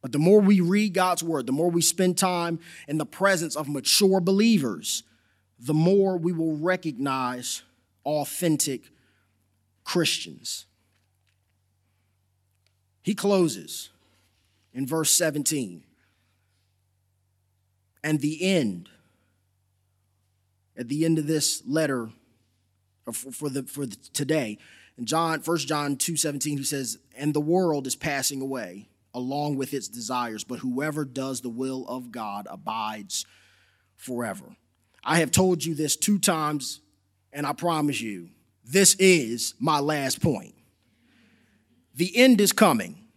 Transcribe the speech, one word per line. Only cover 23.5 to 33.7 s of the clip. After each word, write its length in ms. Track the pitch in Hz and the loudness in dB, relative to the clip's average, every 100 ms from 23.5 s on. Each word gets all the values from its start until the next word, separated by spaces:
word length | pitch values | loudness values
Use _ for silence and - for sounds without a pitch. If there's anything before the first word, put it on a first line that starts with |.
| 135 | -6
for 240 | 131 - 139 | -8 -10 -10
the, 80 | - - | -10 -10
today, 460 | - 139 156 113 107 - - _ - | -8 -2 -2 -2 -10 -16 -20 _ -12
in 80 | 117 | -4
John, 340 | 156 165 160 | 0 0 -2
First 280 | - 165 135 | -2 -4 -2
John 280 | 151 143 139 | -2 -2 -4
two 200 | - 160 | -4 -2
seventeen, 420 | 156 143 151 147 | -4 -4 -4 -4
he 60 | |
says, 340 | 131 139 123 - _ 120 | -4 -6 -6 -10 _ -6
"And 160 | 147 | -2
the 80 | 151 | -2
world 460 | 151 180 180 147 131 | 0 2 2 0 -4
is 80 | |
passing 460 | - 165 139 127 139 | -6 -4 -2 -4 -4
away 480 | 135 135 98 95 107 _ _ | -8 -8 -10 -14 -20 _ _
along 420 | 127 127 143 147 135 | -10 -6 -4 -4 -4
with 180 | 127 | -4
its 120 | 139 - | -6 -8
desires, 560 | 120 110 123 120 110 | -12 -6 -4 -4 -8
but 160 | - 123 | -10 -8
whoever 460 | 131 123 151 151 | -6 -4 -4 -4
does 360 | 139 127 135 127 | -6 -6 -6 -6
the 80 | 123 | -8
will 380 | 117 131 131 - | -6 -6 -6 -8
of 240 | 127 120 | -12 -10
God 380 | 117 107 101 101 | -10 -8 -8 -12
abides 760 | 87 78 110 107 107 98 - - _ _ _ _ | -12 -8 -6 -6 -8 -8 -10 -10 _ _ _ _